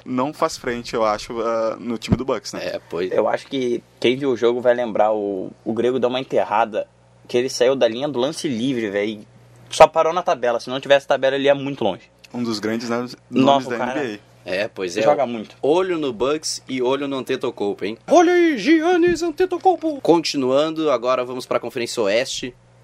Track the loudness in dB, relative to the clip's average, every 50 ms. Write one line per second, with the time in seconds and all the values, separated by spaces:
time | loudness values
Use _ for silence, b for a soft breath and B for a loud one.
0 | -10 -6 -4 -2 -2 -2 -2 -2 -2 -2 -2 -4 -6 -6 -6 -6 -6 -6 -2 0
1 | 0 0 0 -2 -4 -8 -6 -4 -2 -2 0 0 -2 -2 -4 -6 -6 -6 -6 -4
2 | -2 0 0 0 0 0 -2 -4 -4 -8 -10 -8 -8 -6 -8 -8 -10 -8 -6 -4
3 | -4 -2 0 0 0 0 0 -4 -6 -6 -4 -4 -2 -2 -2 -4 -6 _ _ 0
4 | 0 2 2 2 0 -2 0 2 2 2 2 2 2 2 2 2 0 -2 2 2
5 | 2 2 2 0 -2 -2 -4 -4 -6 -10 -12 _ -8 -6 -2 0 0 0 0 0
6 | 0 0 -2 -2 -6 -2 0 0 0 2 2 0 0 0 -2 -6 -8 -8 _ _
7 | _ _ _ _ -8 -2 0 0 0 0 0 2 2 4 4 4 2 2 2 0
8 | -6 -4 -2 -2 -2 -2 -2 -4 -4 -4 -4 -2 -2 -2 -2 -2 -2 -2 -2 -2
9 | -2 -2 -4 -8 -12 -20 -20 -20 -20 -20 -20 -20 -16 0 6 6 6 6 6 4
10 | 0 2 0 -2 0 -2 -2 0 0 0 -2 -2 -4 -6 -8 -4 2 2 2 2
11 | 2 0 -2 0 0 0 0 2 2 2 2 2 0 -6 -4 -2 -2 -2 -2 -4
12 | -10 -20 _ _ -20 -12 -8 -4 -4 -2 -4 -2 -2 -4 -4 -4 -4 -4 -4 -4
13 | -4 -6 -12 -18 _ -4 2 4 6 6 6 6 4 -2 -4 -4 -4 -4 -4 -4
14 | -6 -6 -8 -10 -14 _ _ _ -10 -6 -4 -2 -4 -4 -4 -6 -6 -4 -2 0
15 | 2 2 4 2 0 -2 -4 -6 -8 -10 -8 -2 0 2 2 2 2 0 -2 -2
16 | -2 -4 -2 -2 -2 -2 -2 -2 -4 -8 -10 -10 -8 -6 -4 -2 0 0 0 0
17 | -2 -4 -6 -6 -4 -4 -4 -4 -4 -6 -4 -4 -4 -4 -4 -4 -6 -8 -8 -8
18 | 0 4 6 6 6 6 4 4 2 2 0 0 2 2 2 4 4 2 2 2
19 | 2 2 2 0 -4 -4 -2 -2 -2 -2 -2 0 2 2 2 2 0 -4 -4 0
20 | 2 4 4 4 2 0 -2 -2 0 2 2 2 2 0 -2 -2 0 0 0 2
21 | 2 0 0 0 -2 -4 -8 -8 -6 -4 -4 -4 -4 -4 -6 -6 -6 -4 -2 0
22 | 0 2 2 0 0 -2 -6 -8 -10 -10 -12 _ _ _ _ _